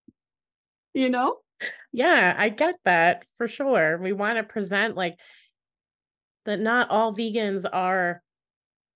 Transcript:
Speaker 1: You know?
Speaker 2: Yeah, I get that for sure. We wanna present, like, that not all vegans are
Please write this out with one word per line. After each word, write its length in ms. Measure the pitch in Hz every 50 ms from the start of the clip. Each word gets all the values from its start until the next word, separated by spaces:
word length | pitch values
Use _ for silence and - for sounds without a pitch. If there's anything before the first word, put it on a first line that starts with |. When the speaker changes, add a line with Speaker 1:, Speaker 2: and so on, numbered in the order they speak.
| _ - - _ _ _ _ _ _ _ _ _ _ _ _ _ _ _ -
Speaker 1:
You 160 | 269 262 254
know? 280 | 254 247 254 320 523 - _ _ _ - - - - - - _
Speaker 2:
Yeah, 440 | - 233 262 349 339 254 190 180 -
I 120 | - 208 226
get 260 | 214 - 294 339 349 - -
that 380 | 196 180 165 165 175 - - - _ _
for 100 | - 240
sure. 500 | 226 - - 277 277 247 190 160 156 160
We 160 | 170 185 185 202
wanna 300 | 196 208 214 233 226 214
present, 520 | 214 - 220 202 175 196 196 214 226 -
like, 220 | 185 185 175 170 _ - - - _ _ _ _ _ _ _ _ _ _ _ _ _ _ _ _ _ _ _ _ _ -
that 140 | 214 208 180
not 300 | 220 220 233 247 240 -
all 240 | 170 214 226 226 208
vegans 520 | 202 233 226 208 233 214 202 196 190 180 -
are 500 | - 180 185 185 185 190 180 175 175 175 _ _ _ _ _ _ _ _ _ _ _ _ _ _ _